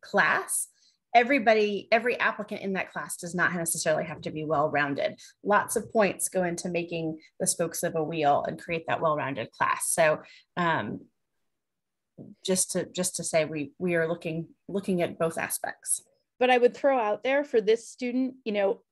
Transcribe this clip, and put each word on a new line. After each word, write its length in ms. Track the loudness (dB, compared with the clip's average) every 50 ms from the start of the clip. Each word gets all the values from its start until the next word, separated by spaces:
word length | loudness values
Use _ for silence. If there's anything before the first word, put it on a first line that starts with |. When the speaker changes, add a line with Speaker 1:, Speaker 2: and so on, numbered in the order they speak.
Speaker 1:
class. 680 | -8 0 2 2 4 4 2 0 0 -2 -4 -6 -6 -8 _ _ _ _ _ _ _ _ 4
Everybody, 760 | 4 6 6 4 4 4 4 6 6 4 2 0 -4 0 2
every 300 | 2 2 2 0 0 0
applicant 400 | 0 0 0 -2 -6 -10 -10 -8
in 140 | -4 -4 -4
that 180 | -4 -4 -6
class 240 | -8 -10 -10 -10 -10
does 180 | -10 -8 -6 0
not 200 | 0 0 2 0
necessarily 500 | 0 -2 -2 -4 0 0 2 2 2 0
have 160 | -4 -8 -10
to 80 | -10 -8
be 140 | -8 -6 -2
well-rounded. 720 | 0 2 2 2 2 2 0 0 0 -2 -2 -4 -4 -6 -10 -18 -20 -20 _
Lots 340 | 0 2 2 2 2 0 -2
of 140 | -4 -4 0
points 380 | 2 2 2 2 2 -2 -6 -4
go 160 | -2 -2 -2
into 240 | -2 -2 -4 -6 -4
making 520 | -4 -4 -4 -4 -4 -4 -4 -4 -6 -8 -12 _ _ -4
the 60 | -4
spokes 360 | -2 -2 -2 -4 -4 -4 -4 -4
of 120 | -2 -2
a 80 | -2 -2
wheel 400 | -2 -2 0 2 2 2 2 0
and 140 | -4 -6 -8
create 240 | -8 -6 -6 -6 -4 -4
that 120 | -2 0
well-rounded 500 | 0 0 0 0 -2 -4 -4 -6 -8 -8
class. 400 | -4 -2 0 0 0 -2 -2 -2
So, 280 | 2 4 4 4 4 2 -4 -12 -20 -20 _ _ _ -2
um, 480 | 0 0 0 0 -2 -4 -8 -10 -12 -18 _ _ _ _ _ _ _ _ _ _ _ _ _ _ _ _ _ _ _ _ _ -20 -20 -20 -16 -8 -4
just 280 | 0 0 0 0 0
to, 120 | -2 -4 -4
just 320 | -4 -4 -4 -4 -4 -4
to 80 | -6 -4
say 220 | 0 2 2 2
we, 260 | 0 -2 -6 -6 -8 -6 -4
we 160 | -2 0 2
are 120 | 2 2
looking, 420 | 0 -2 -4 -6 -6 -6 -6 -6 -8 -14 _ _ -6
looking 320 | -6 -4 -2 0 0 2
at 180 | 0 0 0 -2
both 200 | -2 -2 -2 -4
aspects. 640 | -4 -4 -4 -6 -6 -8 -10 -8 -6 -6 -6 -6 -6 _ _ _ _ _ _ 2
Speaker 2:
But 120 | 4 4
I 80 | 6 6
would 180 | 6 4 4
throw 220 | 2 2 2 4 4
out 260 | 2 0 0 -2 0
there 200 | 0 0 0 0
for 180 | 2 0 2
this 260 | 4 4 2 2 0 -8
student, 460 | -10 -8 -6 -2 0 0 -2 -2 -4 -6 -6
you 80 | -4
know, 300 | 0 2 2 2 0 -2 _ _